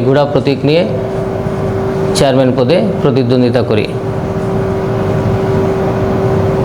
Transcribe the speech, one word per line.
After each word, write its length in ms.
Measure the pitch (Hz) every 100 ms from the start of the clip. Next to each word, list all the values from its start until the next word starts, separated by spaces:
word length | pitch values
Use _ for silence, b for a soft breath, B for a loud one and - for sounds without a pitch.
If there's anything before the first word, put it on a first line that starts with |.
| 123
ঘোড়া 160 | 139 139
প্রতীক 260 | 131 139 135 143
নিয়ে 160 | 165 214 - - - - - - - - - - - - -
চেয়ারম্যান 360 | 139 131 127 127
পদে 200 | 123 180 196 -
প্রতিদ্বন্দ্বিতা 600 | 147 127 120 127 123 120 113
করি। 160 | 107 - - - - - - - - - 392 392 - - - - 392 392 392 - 190 190 - - 196 190 196 - -